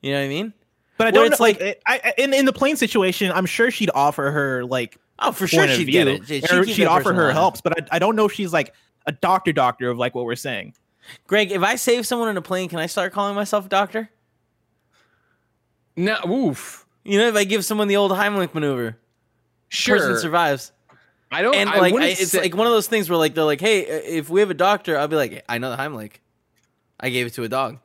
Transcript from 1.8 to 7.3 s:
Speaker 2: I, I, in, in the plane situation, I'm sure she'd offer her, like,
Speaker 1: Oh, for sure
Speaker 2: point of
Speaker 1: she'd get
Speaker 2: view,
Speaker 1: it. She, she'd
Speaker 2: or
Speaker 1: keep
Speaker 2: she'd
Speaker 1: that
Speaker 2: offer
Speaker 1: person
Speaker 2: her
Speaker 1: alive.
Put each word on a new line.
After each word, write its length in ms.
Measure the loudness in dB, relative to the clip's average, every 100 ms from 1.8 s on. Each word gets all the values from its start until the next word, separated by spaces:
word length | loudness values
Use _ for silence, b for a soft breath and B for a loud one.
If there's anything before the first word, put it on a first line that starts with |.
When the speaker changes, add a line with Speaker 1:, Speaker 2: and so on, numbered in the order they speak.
| -2
Speaker 2:
I, 120 | -2 -2
I, 40 | 0
in, 160 | 2 4
in 100 | 2
the 80 |
plane 220 | 2 0 0
situation, 560 | 0 2 0 0 -2
I'm 160 | 0 -2
sure 240 | 0 0
she'd 180 | 2 -2 2
offer 340 | 2 2 -2
her, 340 | 0 -2 -2 -2
like, 340 | -2 -4 -10 _ -4
Speaker 1:
Oh, 140 | -4
for 160 | -2 0
sure 140 | 2
Speaker 2:
point 100 | 4
of 60 | 2
Speaker 1:
she'd 80 | 2
get 200 | 2 2
Speaker 2:
view, 80 | 0
Speaker 1:
it. 100 | -4
She, 140 | -4
she'd 100 | 2
Speaker 2:
or 100 | 2
Speaker 1:
keep 120 | 2 2
Speaker 2:
she'd 80 |
Speaker 1:
that 60 | 4
Speaker 2:
offer 160 | 4 2
Speaker 1:
person 100 | 2
Speaker 2:
her 80 |
Speaker 1:
alive. 100 | 2